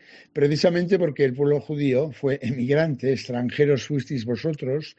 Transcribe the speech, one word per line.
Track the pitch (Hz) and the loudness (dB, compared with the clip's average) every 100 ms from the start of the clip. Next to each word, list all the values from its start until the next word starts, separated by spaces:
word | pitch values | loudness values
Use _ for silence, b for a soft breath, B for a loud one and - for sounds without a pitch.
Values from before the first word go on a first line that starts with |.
| B B B | B B B
precisamente | - 143 151 180 170 175 185 | 0 2 4 2 2 2 2
porque | 170 139 135 | 2 2 0
el | |
pueblo | 127 143 147 | 2 2 0
judío | - 147 139 123 113 | -2 -2 0 2 0
fue | 113 139 139 | -2 -2 -2
emigrante, | 117 120 123 143 160 123 127 | -4 -2 0 2 0 0 -2
"extranjeros | 123 - 120 123 - 147 139 - | -2 -2 -4 -2 2 2 2 0
fuisteis | 147 120 135 | -4 -4 -6
vosotros", | 110 117 165 151 127 143 151 | -4 -4 -4 -4 -4 -6 -6